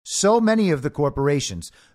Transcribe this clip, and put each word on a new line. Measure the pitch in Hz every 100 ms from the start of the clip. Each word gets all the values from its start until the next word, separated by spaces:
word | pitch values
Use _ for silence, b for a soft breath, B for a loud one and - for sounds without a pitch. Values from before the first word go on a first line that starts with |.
So | - - 190 233
many | 214 220 196
of | 147
the | 139
corporations, | - 143 - 139 143 - 90 - b b